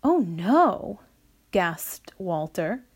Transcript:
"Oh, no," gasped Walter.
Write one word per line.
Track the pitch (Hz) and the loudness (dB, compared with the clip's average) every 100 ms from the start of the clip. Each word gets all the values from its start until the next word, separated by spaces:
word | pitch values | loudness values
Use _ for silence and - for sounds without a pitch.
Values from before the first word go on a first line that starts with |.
"Oh, | 277 349 185 | 2 2 0
no," | 165 175 294 330 - - 208 _ _ _ _ _ | -2 2 4 4 2 -8 -12 _ _ _ _ _
gasped | 202 175 160 - - - _ | 0 0 -2 -10 -12 -18 _
Walter. | 190 160 151 - 160 247 - | -4 -4 -4 -4 -4 -6 -10